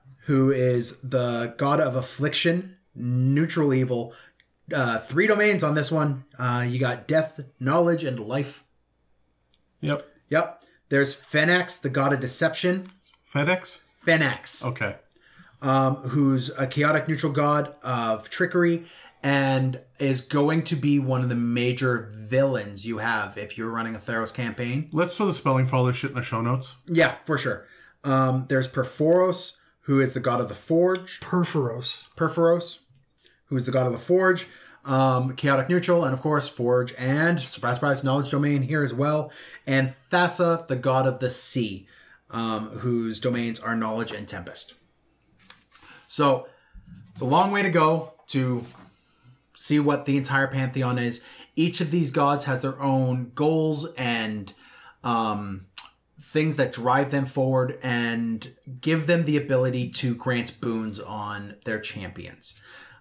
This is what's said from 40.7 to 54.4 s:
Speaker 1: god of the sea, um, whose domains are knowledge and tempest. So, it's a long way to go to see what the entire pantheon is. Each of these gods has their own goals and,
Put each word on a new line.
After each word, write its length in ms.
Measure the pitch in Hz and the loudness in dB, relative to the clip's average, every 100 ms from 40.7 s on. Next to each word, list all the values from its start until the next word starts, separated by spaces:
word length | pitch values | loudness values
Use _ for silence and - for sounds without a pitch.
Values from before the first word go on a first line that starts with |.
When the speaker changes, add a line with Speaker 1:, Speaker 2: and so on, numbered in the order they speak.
| 127 | -4
Speaker 1:
god 320 | 131 131 131 | 0 2 2
of 100 | 127 | 0
the 100 | 127 | -2
sea, 600 | - - 135 110 98 - - - - _ | -2 -2 0 -2 -4 -14 -20 -20 -20 _
um, 380 | 113 113 107 110 113 | -6 -4 -4 -6 -6
whose 400 | 123 120 113 110 | -2 0 -2 -2
domains 400 | 127 120 117 113 | -2 -2 -2 -4
are 160 | - | -4
knowledge 380 | 113 110 113 113 | -2 -2 -4 -6
and 160 | 104 107 | -8 -10
tempest. 460 | 98 90 - - - _ _ _ _ _ _ _ - _ - - - - | -12 -10 -10 -12 -14 _ _ _ _ _ _ _ -20 _ -20 -20 -20 -8
So, 400 | - 147 127 - - _ - - - - | 2 4 2 0 -20 _ -20 -20 -20 -18
it's 100 | - | -6
a 60 | 127 | 2
long 240 | 151 190 | 4 4
way 120 | 202 | 2
to 80 | 196 | 2
go 420 | 165 156 160 - - - | 4 4 2 -4 -14 -6
to 360 | 135 127 120 120 - - _ _ _ _ _ _ | -2 0 -2 -6 -18 -20 _ _ _ _ _ _
see 260 | - - 147 | -8 0 2
what 260 | 143 143 - | 4 0 0
the 100 | 139 | 0
entire 300 | 131 135 135 | 2 0 0
pantheon 520 | 135 131 131 127 123 | 0 -2 -2 -2 0
is. 240 | 120 117 - - - - | -2 -4 -10 -20 -10 0
Each 240 | 170 175 | 0 0
of 100 | 165 | -2
these 200 | 170 147 | 0 0
gods 320 | 139 143 143 | 2 2 2
has 180 | 143 131 | -2 -2
their 180 | 135 135 | -2 -4
own 520 | 139 131 127 127 123 | 0 2 2 0 -4
goals 580 | - 151 160 156 147 160 - | 0 2 2 0 -2 -6 -4
and, 560 | 123 117 110 107 | -2 -2 -2 -6